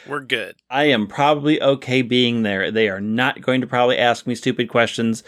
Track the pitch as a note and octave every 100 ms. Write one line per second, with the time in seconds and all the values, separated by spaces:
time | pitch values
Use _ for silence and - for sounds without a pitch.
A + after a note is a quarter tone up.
0 | - C#3+ B2+ A#2+ F#2 - - C3 D3 A#2
1 | G#2 - C#3+ D3+ D3 D#3 C#3 C3+ - B2+
2 | A#2 B2 A#2+ A#2 G#2+ G2 F2 A2 G#2+ F#2+
3 | G#2 A2 C3 - - C3 B2 B2 B2 -
4 | A#2+ A#2 B2 A#2 B2+ A#2 A#2+ A#2+ A2+ -
5 | A2+ A2+